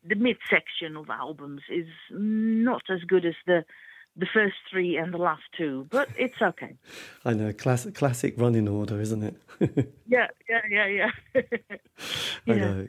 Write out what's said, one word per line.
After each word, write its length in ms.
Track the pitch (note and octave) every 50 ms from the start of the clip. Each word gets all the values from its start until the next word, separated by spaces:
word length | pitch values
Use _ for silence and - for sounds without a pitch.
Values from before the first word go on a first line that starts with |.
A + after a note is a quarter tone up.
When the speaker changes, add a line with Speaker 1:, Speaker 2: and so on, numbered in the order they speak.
| -
Speaker 1:
the 120 | E3+ -
midsection 800 | G3+ A#3+ B3+ G3+ - - - - D#3+ - - - - F3 D#3+ D#3
of 120 | D#3 D3+ C3+
albums 520 | A2 A#2 C3+ C#3+ D#3 C#3+ C#3+ C#3+ C#3+ C#3+ - -
is 160 | - F3 E3 E3 D#3+ D#3+ - -
not 720 | - F#3+ G#3 G#3+ A3 A3 A3 A3+ A3 A3+ A3+ B3+ B3 - - -
as 100 | F#3 F3+ E3+
good 200 | E3+ F#3+ F#3 F3
as 100 | E3+ D#3+ - -
the, 180 | F3+ F3+ E3+ D#3+ - - - - - - - - _ _
the 100 | D#3+ F#3 - -
first 220 | A3 G#3 G3 G3 - - -
three 260 | F#3+ F#3 F3+ F3 D#3+ D3
and 160 | E3 F3 F3
the 40 | E3+
last 240 | F3 E3+ D#3 D3 - - -
two, 320 | - E3+ D3 C3+ C3 C3+ D3+
but 200 | - C4 C#4+ - -
it's 240 | - B3+ B3+ - -
okay. 340 | A#3 F3+ D#3 - - B2+ C#3 - _ - - -
Speaker 2:
<laughs> 240 | - - - - -
I 80 | A#2+ A2+
know, 180 | G#2+ G#2+ G#2+ G2+
classic, 400 | - - C3 B2+ A#2+ B2 G#3+ F#3+
classic 400 | - D3 C#3 B2 A#2+ - - - A2+
running 300 | A#2+ A#2+ A#2 A2+ G#2+ G2+
order, 320 | G2+ G#2 G#2+ G#2 G#2+ G#2
isn't 220 | G#2+ G#2+ A2 G#2+
it? 140 | G#2 G#2 - - _ - - -
<laughs> 340 | F3 - - D3+ B2+ - - _ _
Speaker 1:
Yeah, 220 | A3+ B3 B3 A3 - - _ - -
yeah, 120 | A3+ A3+ G#3+ G#3+
yeah, 160 | G3+ G#3 G#3+ G3 G3+ G3 F3+ A3+ - - - _ -
yeah. 80 | C4
<laughs> 1040 | B3+ - A#3+ A3+ - - G#3 - _ _ _ - - - - - - - - - - A2+
Speaker 2:
I 80 | A2+
Speaker 1:
Yeah. 0 | G#2
Speaker 2:
know, 280 | G2 F#2+ G2 F#2+ F#2+